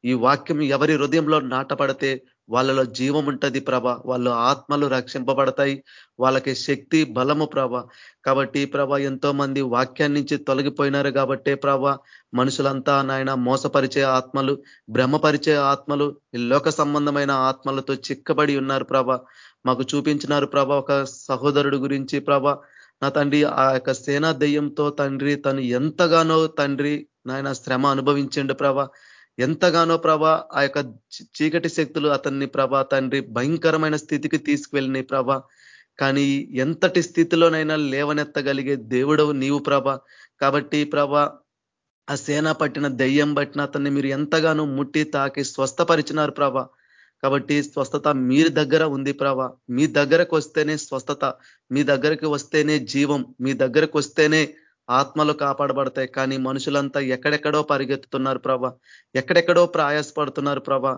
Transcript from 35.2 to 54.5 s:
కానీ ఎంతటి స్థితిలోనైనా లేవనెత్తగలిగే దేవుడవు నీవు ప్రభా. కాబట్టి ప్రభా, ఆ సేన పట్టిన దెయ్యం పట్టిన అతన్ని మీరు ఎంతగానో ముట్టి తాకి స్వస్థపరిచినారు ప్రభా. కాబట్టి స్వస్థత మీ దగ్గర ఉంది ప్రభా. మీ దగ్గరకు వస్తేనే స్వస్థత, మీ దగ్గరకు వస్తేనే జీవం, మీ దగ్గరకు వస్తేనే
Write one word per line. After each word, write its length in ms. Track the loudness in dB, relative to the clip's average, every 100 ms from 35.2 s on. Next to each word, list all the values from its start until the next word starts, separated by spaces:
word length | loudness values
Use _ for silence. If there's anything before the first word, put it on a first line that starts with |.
| 0 -2 -4 _ -20 -20 _ -2
కానీ 480 | 0 2 2 0 -2
ఎంతటి 500 | -4 -2 0 0 2
స్థితిలోనైనా 760 | 0 0 2 4 4 4 0 -2
లేవనెత్తగలిగే 1000 | -2 -2 -2 -2 -2 -4 -2 -2 -2 -4
దేవుడవు 560 | -2 0 2 4 2
నీవు 280 | 2 0 -2
ప్రభా. 400 | 0 0 0 -4 _ -20 -20 _
కాబట్టి 420 | 0 0 0 -2
ప్రభా, 500 | 0 0 2 2 0 -4 _ _ _ _ _ _ -8
ఆ 60 | -8
సేన 360 | -2 -2 0
పట్టిన 360 | 0 -2 -2 -4
దెయ్యం 460 | 0 2 2 2
పట్టిన 280 | 0 -2 -4
అతన్ని 280 | -4 -4 -2
మీరు 180 | -2 -2
ఎంతగానో 580 | -4 0 2 2 0 0
ముట్టి 380 | -2 -2 -2
తాకి 400 | -2 -2 -2 -2
స్వస్థపరిచినారు 880 | -6 -2 -4 -2 2 2 2 -2 -2
ప్రభా. 360 | 0 -2 0 -6 _ _ _ _ _
కాబట్టి 400 | 0 0 0 -2
స్వస్థత 440 | -2 -4 -4 -2 0
మీ 360 | 0 2 4
దగ్గర 400 | 4 2 2 2
ఉంది 300 | 2 -2 -4
ప్రభా. 380 | -2 -2 -2 -4 -8 -6
మీ 180 | 0 2
దగ్గరకు 480 | 2 4 4 4 0
వస్తేనే 420 | 0 -2 -2 -4
స్వస్థత, 560 | -6 -8 -6 -4 -4 -6 -18 _ _
మీ 120 | 0
దగ్గరకు 440 | 2 2 2 0 -2
వస్తేనే 520 | -4 0 0 2 0
జీవం, 460 | 0 0 2 0 -2 -6
మీ 120 | -4
దగ్గరకు 440 | 0 2 2 2 0
వస్తేనే 560 | -2 2 4 4 0